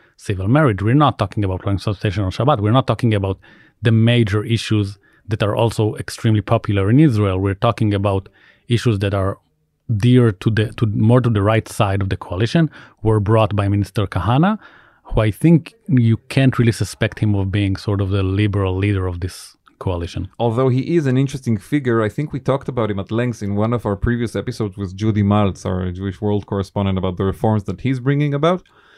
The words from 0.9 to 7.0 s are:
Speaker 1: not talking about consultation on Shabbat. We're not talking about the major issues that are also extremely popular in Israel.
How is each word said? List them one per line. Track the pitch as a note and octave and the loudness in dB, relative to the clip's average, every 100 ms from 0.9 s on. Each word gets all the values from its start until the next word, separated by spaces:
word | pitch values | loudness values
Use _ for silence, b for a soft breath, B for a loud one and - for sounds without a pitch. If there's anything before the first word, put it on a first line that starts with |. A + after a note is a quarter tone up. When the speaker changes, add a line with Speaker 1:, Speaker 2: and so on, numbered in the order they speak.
Speaker 1:
not | C#3+ C#3 - | 4 2 2
talking | F2 G#2+ | -2 -2
about | G2 F2+ | -2 -2
consultation | G2 F#2+ A2 G2 G#2+ F#2+ | -2 -2 -2 -4 -4 -2
on | F#2 | -4
Shabbat. | - B2+ A#2+ | -2 0 2
We're | G#2 | 2
not | B2+ B2 | 2 0
talking | A2 A#2+ | 0 0
about | G#2 F#2+ F#2+ b b b _ | 0 -2 -6 b b b _
the | A2+ | 2
major | A2+ A#2 A#2+ G#2 G#2+ | 4 4 4 2 0
issues | G#2+ A2+ - G#2+ G2+ - b b - | -2 -2 0 -2 -2 -8 b b -8
that | A2 | -2
are | G2+ A2+ | -2 0
also | A2+ - G#2+ - | 0 0 -2 -4
extremely | - - A2+ G#2+ | -10 -4 0 0
popular | - A2+ - G2 G2 | 2 -2 0 0 4
in | |
Israel. | C3 | 4